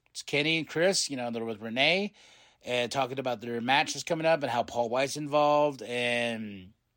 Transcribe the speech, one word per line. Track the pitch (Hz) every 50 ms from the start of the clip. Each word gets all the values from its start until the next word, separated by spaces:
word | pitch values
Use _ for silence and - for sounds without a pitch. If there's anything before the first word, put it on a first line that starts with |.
| _ _
It's | _ -
Kenny | - - - 143 147 156 165 165
and | 151
Chris, | - - 156 175 196 185 - - -
you | 143
know, | 127 120 120
they're | 117 117 113
with | 113 110 101
Renee | 113 113 113 131 139 156 175 196 208 202 - - - - - - - _ _ _ -
and | 123 123 123 120 110
talking | - 139 135 120 131 131
about | 127 127 120 104
their | 117 117 117 117
matches | 113 127 135 151 156 - - 139 -
coming | - 170 160 160
up | 160 165 151 139
and | 123
how | 120 120 113
Paul | - - 120 120 110
White's | 120 127 139 131 -
involved. | 151 151 139 143 151 147 147 147 147 147 147 139 123
And | 107 113 120 123 120 120 120 120 120 117 117 110 110 104 101 95 90 101 - _ _ _ _